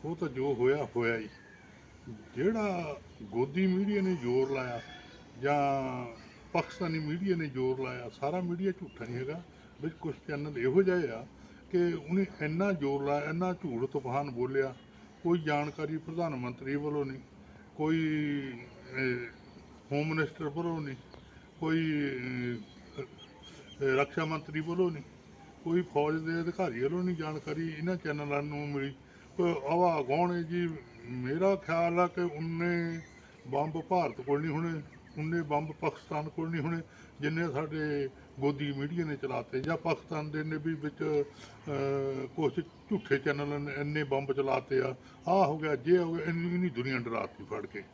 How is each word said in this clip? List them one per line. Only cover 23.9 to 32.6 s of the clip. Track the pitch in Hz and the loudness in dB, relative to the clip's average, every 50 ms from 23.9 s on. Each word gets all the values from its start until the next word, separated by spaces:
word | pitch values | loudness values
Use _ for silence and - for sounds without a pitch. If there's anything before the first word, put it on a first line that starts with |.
| 131 135 143 143 - - 160 | 6 4 4 2 2 -2 0
ਮੰਤਰੀ | 160 160 151 151 - 151 156 | 0 -2 -4 -6 -4 -4 -4
ਵੱਲੋਂ | 156 165 170 175 185 180 | -2 -2 2 2 2 2
ਨਹੀਂ, | 165 147 127 - - - - - - - - - - - - | 0 -4 -10 -14 -18 -20 -20 -20 -20 -20 -20 -20 -20 -10 -4
ਕੋਈ | 165 165 180 | 0 2 2
ਫੌਜ | 180 175 - 147 147 151 160 | 2 2 2 2 2 2 2
ਦੇ | 160 160 160 165 170 | 0 -2 -2 -2 0
ਅਧਿਕਾਰੀ | 165 170 175 - 185 165 117 117 | -2 -2 0 0 0 0 0 0
ਵੱਲੋਂ | 127 139 165 180 180 | 0 0 2 2 0
ਨਹੀਂ | 185 180 | 0 0
ਜਾਣਕਾਰੀ | 156 156 156 156 151 - 151 151 156 165 165 156 151 | 0 -2 -4 -4 -4 -4 -4 -4 -2 -2 -4 -4 -2
ਇਹਨਾਂ | 156 175 185 | -2 -2 -2
ਚੈਨਲਾਂ | 170 - 160 147 147 147 143 143 143 147 | -2 -2 -4 -2 -2 -2 0 0 0 0
ਨੂੰ | 151 147 147 147 147 | -2 -4 -4 -4 -2
ਮਿਲੀ। | 143 139 135 139 139 - - - - - - - - - | -2 -2 -2 -4 -6 -10 -18 -20 -20 -20 -20 -14 0 2
ਪਰ | 180 175 165 147 135 | 2 4 4 2 0
ਆਵਾ | 143 160 175 180 175 165 151 | 2 4 6 6 6 6 4
ਕੌਣ | 135 123 139 156 175 175 175 | 2 2 4 4 4 4 2
ਹੈ | 175 | 0
ਜੀ? | 170 160 170 175 175 170 160 143 123 - - - - | -2 0 0 0 0 0 -2 -6 -10 -16 -18 -16 -10
ਮੇਰਾ | 117 123 127 123 127 143 165 185 196 196 | -8 -6 -4 -2 -2 0 4 4 4 4
ਖਿਆਲ | 190 - - 165 165 170 170 170 175 | 4 2 0 2 2 2 4 6 4
ਆ | 180 175 | 4 4
ਕਿ | - - | 2 0
ਉਨੇ | 175 175 147 147 160 165 165 165 | -2 -2 -2 -2 -4 -4 -2 0